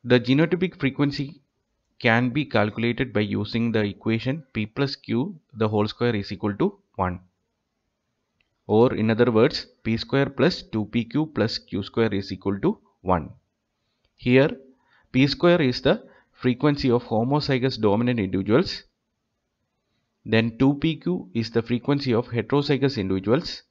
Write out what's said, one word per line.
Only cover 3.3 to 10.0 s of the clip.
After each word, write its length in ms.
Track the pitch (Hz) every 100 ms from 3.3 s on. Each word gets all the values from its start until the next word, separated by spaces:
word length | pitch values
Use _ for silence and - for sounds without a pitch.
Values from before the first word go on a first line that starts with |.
| 101 104 117 117
the 140 | 110 104
equation 580 | 98 113 113 127 156 -
P 140 | 107 107
plus 320 | - 139 -
Q 420 | - 113 165 180 _
the 160 | 110 110
whole 180 | 107 107
square 260 | - 120
is 160 | 107 101
equal 240 | 104 107 101
to 200 | 190 - _ -
one, 260 | 92 90 _ _ _ _ _ _ _ _ _ _ _ _ _ _ -
or 260 | 104 123 110
in 140 | 110
other 220 | 113 123
words, 340 | 110 135 - - _
P 140 | -
square 300 | 113